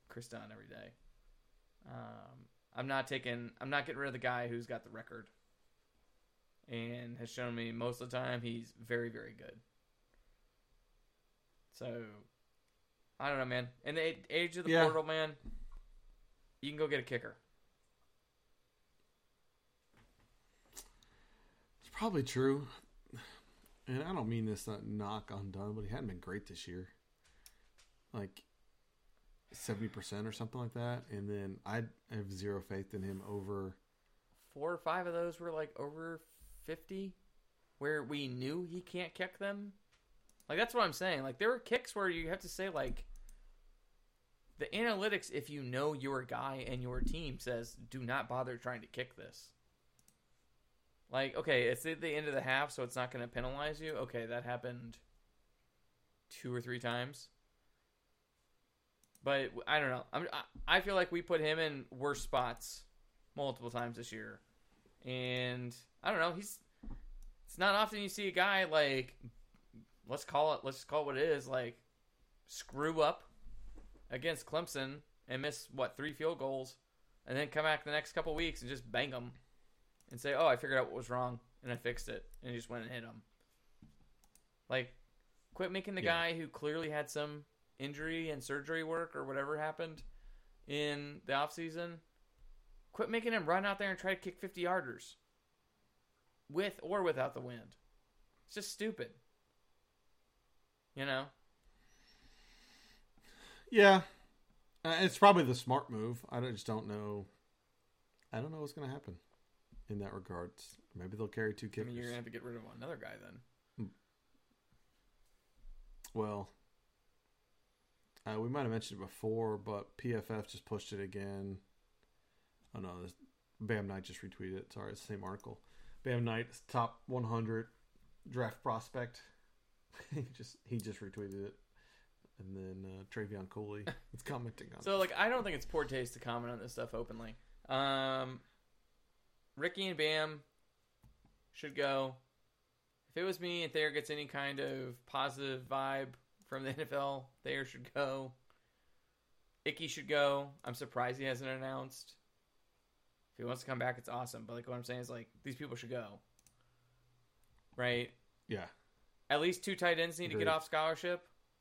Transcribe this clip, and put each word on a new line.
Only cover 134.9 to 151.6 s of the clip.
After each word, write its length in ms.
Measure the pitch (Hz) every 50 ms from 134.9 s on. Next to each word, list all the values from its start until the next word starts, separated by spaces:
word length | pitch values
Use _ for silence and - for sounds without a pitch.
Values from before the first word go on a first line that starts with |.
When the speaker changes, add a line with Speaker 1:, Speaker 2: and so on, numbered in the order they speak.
| 196
Speaker 2:
it. 60 | 196
Speaker 1:
like, 120 | 185 180 -
I 100 | - 202
don't 160 | 226 254 254 214
think 120 | 202 156
it's 100 | 127 -
poor 200 | - - 156 143
taste 280 | 123 131 131 123 120 -
to 60 | 117
comment 340 | - 120 117 120 120 120 120
on 60 | 110
this 140 | 98 120 -
stuff 200 | - 120 117 -
openly. 420 | 110 95 - 110 113 113 110 113 - - - - - -
Um, 720 | - 131 135 139 139 135 135 135 135 131 131 131 127 131 131 - - _ _ _ _ _ _ _ _ _ _ _ _ _ _ _ _ _ _ _ _ -
Ricky 320 | 139 151 180 180 190 196
and 100 | 185 170
Bam 440 | 147 156 151 156 156 156 156 151 147 - _ _ _ _ _ _ _ _ _ _ _ - - - _ - - _ _ _ _ -
should 220 | - - 147 135
go. 380 | 143 143 139 139 135 135 131 127 - _ _ _ _ _ _ _ _ _ _ _ _ _ _ _ _ _ _
If 80 | -
it 60 | 165 180
was 140 | 190 180 160
me 240 | 175 175 175 170 165
and 100 | 151 -
Thayer 160 | 156 151 151
gets 220 | 139 147 147 -
any 160 | 151 147 147
kind 320 | - - 139 139 139 139 139
of 440 | 139 139 135 135 131 127 120 - -
positive 600 | - - 135 135 143 131 139 139 135 131 131 127
vibe 460 | 120 135 135 135 135 135 139 135 131 127 - _ _ _ _ -
from 140 | - 135 135 135
the 60 | 135
<laughs> 80 | 127
N 20 | 147
F 120 | 151 139 139
L, 360 | 143 139 139 139 135 131 - _ _ -
Thayer 220 | 135 135 139 131
should 260 | 131 - 127 123 - -
go. 380 | 139 143 135 135 135 135 127 127 _ _ _ _ _ _ _ _ _ _ _ - _ _ _ _ _ _ _ _ _ _ _ _ _ -
Ickey 220 | 151 - - 165
should 200 | 135 - 156 135
go. 420 | - 151 147 143 143 139 139 143 139 139 - -
I'm 120 | 127 120
surprised 420 | - 143 117 - 123 123 123 127
he 80 | 135 135
hasn't 240 | 135 127 120 135 131
announced. 640 | 131 131